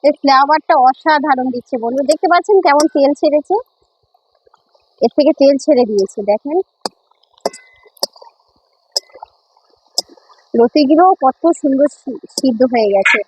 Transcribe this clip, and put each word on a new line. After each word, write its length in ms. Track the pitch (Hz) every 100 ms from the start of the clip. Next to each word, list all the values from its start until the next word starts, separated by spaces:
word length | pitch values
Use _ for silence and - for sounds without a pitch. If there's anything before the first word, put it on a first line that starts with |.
এর 100 | 277 294
ফ্লেভারটা 560 | 277 269 277 311 - 311 254
অসাধারণ 600 | 262 - 302 294 269 254
দিচ্ছে 220 | 247 - 254
বন্ধু, 240 | 233 262 269
দেখতে 160 | 311 370
পাচ্ছেন 260 | 349 349 392 349
কেমন 200 | 285 302
তেল 180 | 302 277
ছেড়েছে, 420 | 285 320 294 - 403 - _ _ _ _ _ _ _ _ _ _ _ _ _
এর 100 | - -
থেকে 160 | 285 302
তেল 160 | 277 277
ছেড়ে 200 | - 269 208
দিয়েছে। 340 | 208 190 - 202
দেখেন 260 | 208 285 330 - _ - _ _ _ _ _ - - _ _ - _ - - - _ _ _ _ _ _ - _ - - _ _ _ _ _ _ - - - _ _ _
লতিগুলো 520 | 233 233 311 277 311 370 381
কত 220 | 262 - 330 330
সুন্দর 260 | 294 269 285 -
সি-, 220 | - 226 - -
সিদ্ধ 220 | 269 226 254
হয়ে 180 | 240 214 196
গেছে। 240 | 196 -